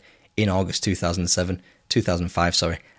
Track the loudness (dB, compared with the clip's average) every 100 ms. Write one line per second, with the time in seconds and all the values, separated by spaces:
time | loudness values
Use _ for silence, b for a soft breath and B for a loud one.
0 | b b b 0 2 2 0 -2 -2 -2
1 | -2 -2 0 0 0 -4 b b _ 0
2 | 2 0 -2 0 0 2 -2 -4 b